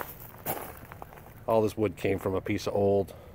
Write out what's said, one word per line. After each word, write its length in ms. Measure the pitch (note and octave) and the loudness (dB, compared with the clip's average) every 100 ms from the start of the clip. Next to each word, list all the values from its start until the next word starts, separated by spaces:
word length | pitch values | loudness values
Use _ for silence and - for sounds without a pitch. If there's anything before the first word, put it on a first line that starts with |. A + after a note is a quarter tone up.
| - - - - - - - - - - - - - - - | -10 -14 -16 -8 -6 -6 -8 -14 -16 -16 -16 -16 -18 -8 2
all 160 | A2+ | 4
this 140 | G#2+ A2 | 4 2
wood 200 | G#2 F2 | 0 2
came 220 | G2+ G2 | 0 2
from 160 | G2+ | 0
a 60 | F#2 | 0
piece 260 | - G2+ - | 0 -2 0
of 80 | |
old 380 | G2+ G2 G2 F#2+ - - | 4 6 4 2 -6 -16